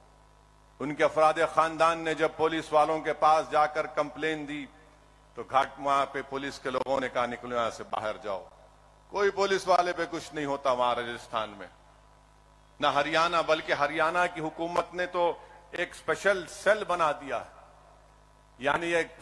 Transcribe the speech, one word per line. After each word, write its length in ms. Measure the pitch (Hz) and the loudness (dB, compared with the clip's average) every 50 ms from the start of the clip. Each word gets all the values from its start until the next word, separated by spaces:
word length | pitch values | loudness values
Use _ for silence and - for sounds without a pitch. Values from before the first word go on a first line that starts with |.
| - - - _ - _ _ _ _ _ _ _ _ _ _ - | -20 -20 -20 _ -20 _ _ _ _ _ _ _ _ _ _ -8
उनके 220 | 131 147 151 151 156 | -6 -6 0 2 2
अफराद 360 | 139 - 156 156 156 156 165 | 2 4 6 4 4 4 4
खानदान 600 | 160 156 - 160 160 160 160 151 160 165 170 165 | 0 2 2 2 2 2 2 2 2 2 2 2
ने 160 | 160 160 156 | -2 -4 0
जब 220 | 143 160 156 - - | 0 0 0 0 0
पुलिस 360 | 156 160 165 160 143 - 151 | 0 0 0 -2 -2 2 2
वालों 280 | 151 151 156 160 156 | 4 4 4 2 -2
के 120 | 143 151 147 | -2 -4 0
पास 360 | - 160 151 156 160 147 - | 2 4 4 6 4 2 2
जाकर 380 | 147 151 151 151 - 160 147 151 | 2 2 2 2 0 -2 -4 -2
कंप्लेन 580 | - 156 147 143 - 151 151 156 156 156 147 | -2 -4 -4 -4 -4 -4 -4 -4 -4 -4 -6
दी, 240 | 139 147 147 135 - - - - - - - - - - _ - _ - | -8 -10 -10 -12 -12 -16 -20 -20 -20 -20 -20 -20 -20 -20 _ -20 _ -14
तो 80 | 120 110 | -14 -8
घाट, 320 | - 131 135 139 135 - 147 | 0 2 2 2 2 -2 -4
वहां 260 | 139 139 139 139 135 | -2 2 2 2 2
पे 160 | - - 139 | 0 -2 -6
पुलिस 380 | 131 - 135 135 139 139 127 - | -8 -6 -8 -8 -8 -8 -10 -8
के 100 | - 135 | -6 -4
लोगों 300 | 127 131 - 123 139 131 | -2 -2 0 0 0 0
ने 100 | 127 120 | -2 -2
कहा, 160 | - 127 123 | -2 -2 -2
"निकलो 300 | 120 120 113 120 123 123 | -2 -4 -8 -8 -4 -2
यहां 160 | 120 117 110 | -2 -2 -2
से, 120 | - - 107 | -4 -6 -10
बाहर 360 | - - - 110 107 101 - - | -8 -6 -4 -4 -4 -6 -6 -6
जाओ।" 260 | 104 95 90 87 - - - - - - _ _ _ _ _ _ - | -6 -6 -6 -8 -14 -20 -20 -20 -20 -20 _ _ _ _ _ _ -10
कोई 180 | - 190 202 196 | -4 0 0 0
पुलिस 380 | 196 190 196 196 196 180 - 180 | 2 2 0 2 0 0 2 4
वाले 260 | 180 175 180 180 170 | 4 4 4 2 -2
पे 120 | 160 170 | -4 -4
कुछ 280 | 160 165 156 - - 151 | -4 -6 -8 -10 -8 -6
नहीं 120 | 156 147 | -6 -4
होता 280 | 139 139 139 - 135 127 | -2 -4 -2 0 0 2
वहां 220 | 123 123 120 120 | 2 2 2 2
राजस्थान 540 | 120 120 117 120 113 - - 123 113 107 104 | 0 -2 -4 -8 -10 -10 -6 -4 -4 -4 -4
में, 200 | 104 98 90 87 - - - - - - - _ _ _ _ _ _ _ _ _ - _ _ _ _ - | -8 -12 -16 -16 -18 -20 -20 -20 -20 -20 -20 _ _ _ _ _ _ _ _ _ -20 _ _ _ _ 0
ना 80 | 143 156 | 0 2
हरियाणा, 520 | 170 143 143 151 160 160 165 170 175 165 | 4 2 2 2 4 2 4 4 2 2
बल्कि 320 | 156 151 156 160 160 170 156 | 2 2 2 0 2 0 0
हरियाणा 540 | 139 143 143 156 160 156 160 175 175 180 175 | 2 2 0 2 2 2 2 2 2 0 0
की 140 | 170 165 | 0 -4
हुकूमत 500 | 156 156 151 - 165 170 175 175 170 - 170 | -6 -6 -6 -6 -6 -2 -2 -2 -2 -2 -4
ने 120 | 180 180 | -6 -6
तो 380 | 175 175 180 175 170 - - - - - - - - - 175 | -4 -2 0 0 0 0 -4 -10 -20 -20 -20 -18 -12 -8 -8
एक 160 | 175 - - | -6 -8 -8
special 500 | - - - 156 - - 196 202 185 165 | -6 -4 -2 -2 2 2 2 2 2 -2
cell 380 | 143 - - - 185 214 202 196 | -8 -12 0 2 2 2 4 2
बना 280 | 170 175 170 165 151 | -2 0 2 2 0
दिया 260 | 143 - 143 135 123 107 | 0 -2 -6 -6 -6 -6
है, 140 | 92 - - - - - - - - - - - - _ _ _ _ _ _ _ _ _ _ - | -6 -10 -16 -20 -20 -20 -20 -20 -20 -20 -20 -20 -20 _ _ _ _ _ _ _ _ _ _ -4
यानी 260 | 123 139 147 165 170 170 | 0 0 0 0 0 0
ये 280 | 170 165 160 - - - | 0 0 0 -2 -6 -16